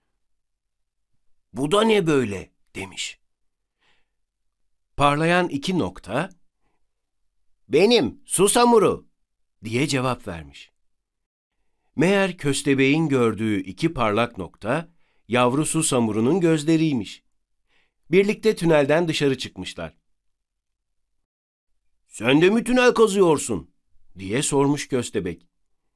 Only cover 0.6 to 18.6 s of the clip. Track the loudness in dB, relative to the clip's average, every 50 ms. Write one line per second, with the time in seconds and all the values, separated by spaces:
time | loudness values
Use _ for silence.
0.6 | _ _ _ _ _ _ _ _ _ _ _ _ _ _ _ _ _ _ -10 -8
1.6 | -4 0 0 2 2 4 2 2 2 2 2 0 0 -2 -6 -10 -12 -16 _ _
2.6 | _ _ -16 -14 -14 -14 -12 -12 -14 -14 -14 _ _ _ _ _ _ _ _ _
3.6 | _ _ _ _ _ _ _ _ _ _ _ _ _ _ _ _ _ _ _ _
4.6 | _ _ _ _ _ _ _ -2 0 0 0 0 0 0 0 0 0 -2 -4 -6
5.6 | -6 -4 -2 -2 -2 -4 -6 -12 -12 -8 -6 -6 -6 -8 -10 _ _ _ _ _
6.6 | _ _ _ _ _ _ _ _ _ _ _ _ _ _ _ _ _ _ _ _
7.6 | _ -2 2 2 4 4 4 4 2 0 -6 -10 -12 -6 -2 0 2 2 4 4
8.6 | 4 4 4 4 4 2 0 -2 -6 _ _ _ _ _ _ _ _ _ _ _
9.6 | -10 -6 -4 -2 -2 -2 -2 -2 -2 -2 -4 -6 -8 -12 -12 -12 -14 -18 -20 -20
10.6 | -20 _ _ _ _ _ _ _ _ _ _ _ _ _ _ _ _ _ _ _
11.6 | _ _ _ _ _ _ -4 -2 0 2 2 2 0 -2 -4 -6 -4 -4 -4 -2
12.6 | 0 0 0 2 2 2 2 2 0 0 0 0 0 0 0 -2 -2 -2 -2 -4
13.6 | -4 -8 -8 -4 -4 -4 -2 -2 -2 -2 0 0 -2 -4 -6 -10 -14 -14 -14 -12
14.6 | -6 -6 -4 -6 -6 -10 _ _ _ _ _ _ _ -4 0 0 2 2 0 0
15.6 | -2 -2 -2 -2 -2 0 0 0 0 0 0 0 0 0 0 0 0 0 0 0
16.6 | 0 0 0 0 0 0 -2 -4 -6 -8 -14 -20 _ _ _ _ _ _ _ _
17.6 | _ _ _ _ _ _ _ _ _ 0 2 2 2 2 0 -2 0 -2 0 0